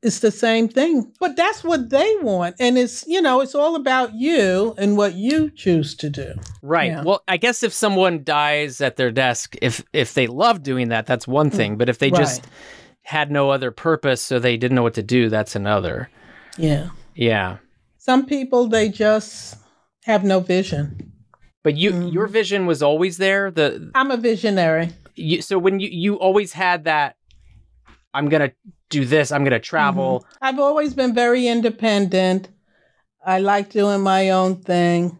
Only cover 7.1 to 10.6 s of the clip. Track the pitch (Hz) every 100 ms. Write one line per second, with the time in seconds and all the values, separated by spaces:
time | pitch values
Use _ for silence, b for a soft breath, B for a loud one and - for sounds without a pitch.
7.1 | 196 - 185 240 240 233 - 214 196 185
8.1 | 165 139 147 147 147 147 127 139 - 127
9.1 | 117 131 120 - - 123 113 - - 123
10.1 | - 123 123 226 214